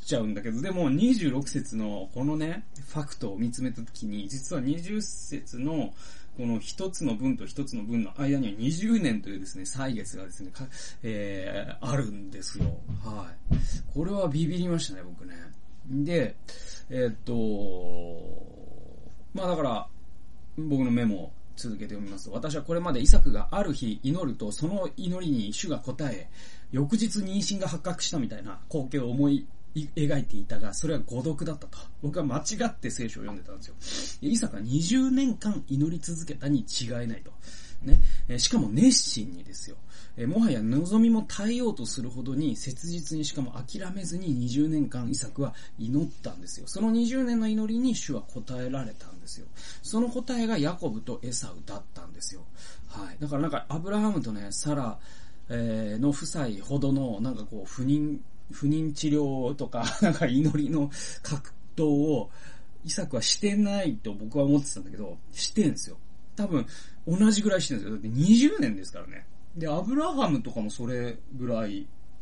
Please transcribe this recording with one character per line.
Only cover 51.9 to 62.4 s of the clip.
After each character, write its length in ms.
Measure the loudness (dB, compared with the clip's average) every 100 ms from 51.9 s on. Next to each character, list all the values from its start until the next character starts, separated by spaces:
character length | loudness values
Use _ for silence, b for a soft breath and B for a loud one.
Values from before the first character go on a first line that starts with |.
た 140 | -8 -8
ん 60 |
で 80 | -8
す 120 | -8
よ。 120 | -8 -8 -8 B B -8
は 240 | -8 -8
い。 40 | -6
だ 80 | -2
か 80 | 0
ら 60 |
な 60 | 0
ん 20 |
か 160 | -2 -4
ア 100 | -4
ブ 120 | -2
ラ 100 | 2
ハ 100 | 2
ム 120 | 2
と 100 | -2
ね、 160 | -4 -4
サ 240 | -4 -2
ラ、 240 | -2 -2 -4 B B B B -6
え 460 | -2 -2 -2 -2 0
ー、 20 |
の 100 | 2
夫 160 | 2 -2
妻 200 | -4 -4 -4
ほ 140 | -2 0
ど 140 | 2
の 280 | 2 0 -2
な 100 | -2
ん 60 | -2
か 80 |
こ 200 | -4 -6 -6
う 40 |
不 140 | -2
妊、 340 | 2 2 2 -2 -6 -6 -8
不 160 | -2 2
妊 260 | 2 0
治 140 | 0 2
療 460 | 2 2 0 -2
と 140 | -2 -4
か、 160 | -2 -2
<laughs> 80 | 2
な 100 | 4
ん 40 |
か 120 | 4 2
祈 380 | 4 4 2
り 60 | 0
の 200 | 0 0 B B B
格 300 | -4 -4 -6 -8 -6 0
闘 80 | 2
を 440 | 4 4 2 -2 B